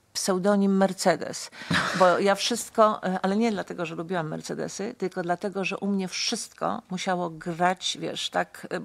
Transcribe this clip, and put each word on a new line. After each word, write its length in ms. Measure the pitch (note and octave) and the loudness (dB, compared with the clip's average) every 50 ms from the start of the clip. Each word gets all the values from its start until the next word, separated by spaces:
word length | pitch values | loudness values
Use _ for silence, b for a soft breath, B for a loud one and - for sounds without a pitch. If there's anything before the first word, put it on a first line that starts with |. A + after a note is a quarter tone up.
| _ _ | _ _
pseudonim 640 | - - - G3+ F#3 F#3 F3+ G3+ G#3 G3+ G3 G3 G3 | -8 -4 0 0 0 2 4 4 4 4 4 4 6
Mercedes, 760 | F#3+ F#3+ F#3+ F#3 - - F#3 D#3+ - - - - - - - B B B B F3+ B B - - F3 | 6 4 4 2 2 4 4 4 4 0 -6 -8 -10 -12 -12 B B B B 0 B B 0 4 6
bo 200 | F#3 F3+ E3+ - | 6 6 6 4
ja 160 | G3 G3 G3 | 4 2 2
wszystko, 680 | G3 - - A#3+ A3+ - - - A3+ G#3+ G#3+ G#3 - - | 2 0 -2 -2 -4 -4 -2 4 6 6 6 4 0 -2
e, 140 | F#3 F#3 - | -2 -2 0
ale 140 | - F#3+ G3 | 0 0 2
nie 160 | G#3+ A#3 A#3 | 2 2 2
dlatego, 340 | G3+ F3+ E3 - F3 F3 E3+ | 0 -2 -4 -6 -6 -6 -6
że 80 | D#3 E3 | -6 -6
lubiłam 340 | E3 E3 E3 F#3 F3 D#3 D#3 | -8 -6 -4 -2 -2 -2 -2
Mercedesy, 680 | E3 E3 - - D3+ D#3 D3+ D#3+ - - G3 A3+ - - | -6 -8 -6 -6 -6 -4 -4 -6 -6 -6 -8 -8 -6 -6
tylko 240 | F#3+ F3+ - F#3 | -6 -4 -4 -4
dlatego, 420 | E3+ F3 F3 - - G3+ F3+ G3 F#3 | -2 -2 -2 -2 -2 -4 -4 -4 -4
że 140 | - G3 - | -4 -4 -2
u 80 | G3 | -2
mnie 220 | G3+ G3+ F#3+ F#3 F3+ | 0 0 0 -2 -2
wszystko 760 | - - - - A#3 G#3+ - - - - - - G2+ - - - | -4 -4 -2 -2 -2 -4 -6 -10 -8 -4 -2 -2 -2 -4 -6 -8
musiało 400 | F3+ F3+ - F#3+ F3+ F3+ F3 E3 | -8 -4 -2 -2 -2 0 -2 -4
grać, 640 | D#3+ D#3 - F3 E3 D#3+ F3+ F3+ F#3+ - - - - - | -6 -8 -8 -6 -2 0 2 0 0 0 -4 -6 -4 -4
wiesz, 300 | D#3+ D3+ - - - - | -6 -6 -6 -6 -6 -2
tak, 360 | - F3+ F3 - - - - - - F3 | 0 0 0 0 -6 -14 -8 -6 -6 -6